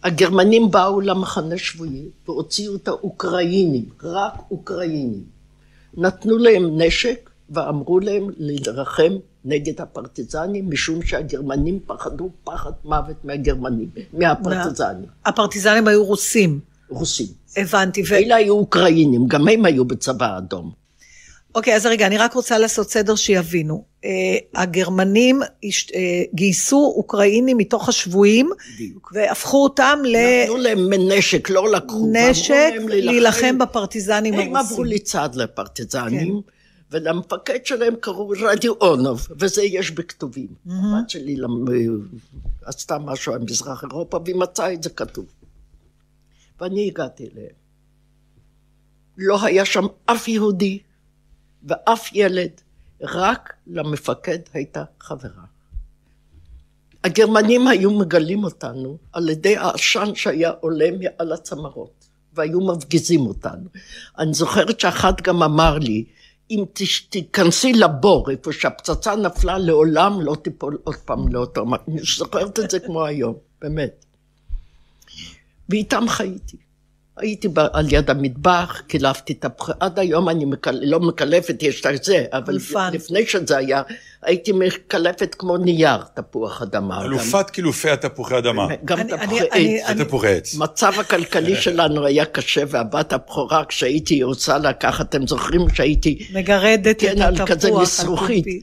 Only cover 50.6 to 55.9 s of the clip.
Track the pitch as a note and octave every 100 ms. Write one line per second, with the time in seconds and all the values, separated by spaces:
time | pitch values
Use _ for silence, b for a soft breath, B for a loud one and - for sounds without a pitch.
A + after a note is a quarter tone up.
50.6 | G3+ G3 _ _ _ _ _ _ _ _
51.6 | C#3+ - - A3+ - G3 G3 F#3 F3 -
52.6 | _ _ _ _ C#3+ E3+ F#3+ B3 - -
53.6 | - E3+ D3+ D3 - A#2+ - E3 E3+ D#3+
54.6 | C#3+ D3+ D#3 _ - D3 B2+ - F2 _
55.6 | _ - -